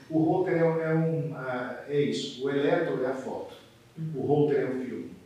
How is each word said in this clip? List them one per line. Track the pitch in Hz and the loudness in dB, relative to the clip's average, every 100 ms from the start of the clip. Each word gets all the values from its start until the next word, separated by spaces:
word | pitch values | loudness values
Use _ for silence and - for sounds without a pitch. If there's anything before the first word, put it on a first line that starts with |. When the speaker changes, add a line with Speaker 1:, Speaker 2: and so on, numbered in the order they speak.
| - | -2
Speaker 1:
o | 160 | 2
Holter | 160 180 180 170 | 4 4 2 4
é | |
um, | 165 160 | 2 2
é | 160 | 0
um, | 160 165 160 143 | 2 2 0 -2
ah, | 143 131 127 127 - - | -6 -6 -6 -6 -8 -2
é | 143 | 2
isso, | 117 - - 120 | 2 0 -4 -4
o | 135 | -2
eletro | 139 147 170 156 127 | 2 2 2 2 0
é | 127 | -2
a | |
foto, | - - - - - - - - - | -4 -6 -8 -10 -14 -20 -20 -20 -10
Speaker 2:
Uhum. | 160 139 | -8 -4
Speaker 1:
o | 120 | 2
Holter | 147 147 131 | 4 4 2
é | 127 | 0
um | 127 | -4
filme. | 123 110 127 - | -6 -8 -12 -16